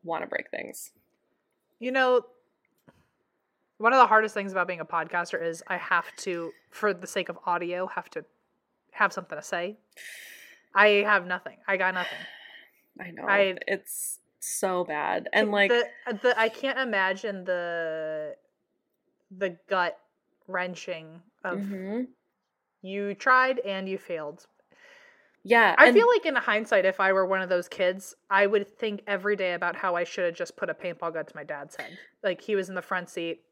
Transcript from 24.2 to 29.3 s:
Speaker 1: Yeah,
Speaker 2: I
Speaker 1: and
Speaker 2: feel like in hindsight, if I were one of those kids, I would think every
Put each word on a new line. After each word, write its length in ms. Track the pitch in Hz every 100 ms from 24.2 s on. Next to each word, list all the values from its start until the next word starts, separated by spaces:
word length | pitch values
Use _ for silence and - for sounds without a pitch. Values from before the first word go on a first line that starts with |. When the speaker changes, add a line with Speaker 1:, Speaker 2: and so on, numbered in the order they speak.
| 147 165 _ _ _ _ - - - _ _ _ 190
Speaker 1:
Yeah, 280 | 233 214 165
Speaker 2:
I 100 | -
Speaker 1:
and 60 | 247
Speaker 2:
feel 120 | 466
like 180 | 466 330
in 100 | 262
hindsight, 500 | 233 214 220 208 190
if 140 | 185
I 120 | 190
were 120 | 190 185
one 160 | 190
of 80 | 185
those 180 | 180 175
kids, 480 | - 185 190 - - _
I 160 | 196 202
would 200 | 208 202 _
think 240 | 220 202 -
every 300 | 202 196